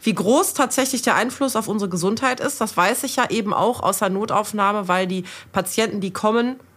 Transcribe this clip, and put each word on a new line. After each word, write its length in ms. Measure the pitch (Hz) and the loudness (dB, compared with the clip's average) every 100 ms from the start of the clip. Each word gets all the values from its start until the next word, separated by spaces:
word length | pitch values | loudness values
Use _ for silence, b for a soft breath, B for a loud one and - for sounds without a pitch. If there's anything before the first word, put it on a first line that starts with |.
wie 140 | - 196 | 0 0
groß 400 | 190 277 381 - | 4 4 4 0
tatsächlich 480 | 269 - 262 254 | 0 2 0 0
der 100 | - | 2
Einfluss 420 | 170 226 - 269 220 | 2 0 0 -2 0
auf 120 | 214 | -2
unsere 240 | 214 196 | -2 -2
Gesundheit 480 | 175 175 220 262 247 | 0 0 0 0 0
ist. 200 | 269 - | -4 -2
Das 140 | 220 - | -4 2
weiß 280 | 180 226 | 2 2
ich 140 | 269 - | -2 0
ja 120 | 247 | 0
eben 240 | 202 208 | 0 0
auch 300 | - 196 240 | 2 2 2
aus 160 | - 196 | 0 0
der 100 | 202 | 0
Notaufnahme, 760 | 190 214 196 214 208 202 208 185 | -2 0 -2 -2 0 0 0 0
weil 180 | 180 185 | 0 0
die 180 | 185 180 B B | -4 -6 B B
Patienten, 500 | 196 185 - 220 202 | -4 -2 0 0 0
die 80 | 190 | -4
kommen, 460 | 185 214 226 240 254 - | -2 0 2 0 -4 -14